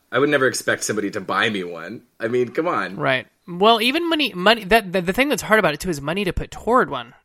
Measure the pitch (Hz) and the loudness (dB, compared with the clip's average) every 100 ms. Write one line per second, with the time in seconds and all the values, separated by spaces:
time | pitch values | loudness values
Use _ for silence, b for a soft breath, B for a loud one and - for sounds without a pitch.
0 | _ 123 147 143 127 113 - 107 - 104 | _ 2 4 4 2 0 -2 -2 -2 -2
1 | 101 104 95 95 113 101 87 82 85 120 | -2 -4 -4 0 0 -2 -6 -10 -12 -14
2 | _ - 113 123 120 - 165 123 90 98 | _ -8 -2 0 0 -2 -2 -2 -4 -4
3 | 139 131 - _ - 175 214 233 240 311 | -2 -2 -4 _ -12 2 4 4 2 0
4 | 339 320 254 180 196 233 185 226 190 185 | 0 0 -2 0 2 2 4 2 2 -2
5 | 175 190 285 220 - 214 214 143 185 147 | 0 0 0 -2 2 2 2 0 -4 -4
6 | 143 190 190 - - - 214 247 151 131 | -4 -4 -2 -4 -8 -6 0 2 2 -2
7 | 120 - | -10 -18